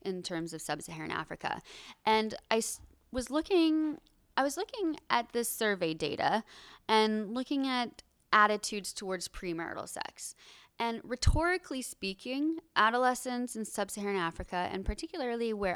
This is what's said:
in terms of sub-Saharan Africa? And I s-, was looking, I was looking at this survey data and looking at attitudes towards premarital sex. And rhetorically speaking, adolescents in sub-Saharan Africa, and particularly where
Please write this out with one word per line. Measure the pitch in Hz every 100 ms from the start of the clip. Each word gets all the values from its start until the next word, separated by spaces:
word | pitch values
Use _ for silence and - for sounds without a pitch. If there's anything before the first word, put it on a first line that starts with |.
in | 190 185
terms | 175 170 165
of | 160
sub-Saharan | - 147 - 160 156
Africa? | 165 156 - - - - - - - -
And | 220 220 - -
I | 226
s-, | 220 - - - _
was | 262 240
looking, | 285 320 370 320 311 311 294 - _ _ -
I |
was | 277 277
looking | 440 494 349 302 -
at | 233 233
this | 233 233
survey | - 220 196 170
data | 160 156 139 139 202 - - - - -
and | 220 214 214 202 233
looking | 262 285 269
at | 254 240 - - _ _
attitudes | 214 208 214 - 208 180
towards | - 196 185 -
premarital | - 185 165 165 - -
sex. | - - - - - - - - -
And | 233 226
rhetorically | - 247 - 302 339 359 - 269
speaking, | 240 - 196 190 247 262 302 330 - -
adolescents | 214 240 254 247 254 247 247 220
in | 214
sub-Saharan | - 196 - 202 196
Africa, | 165 - - 180 180
and | 185 190
particularly | 208 330 349 254 233 233
where | 214 196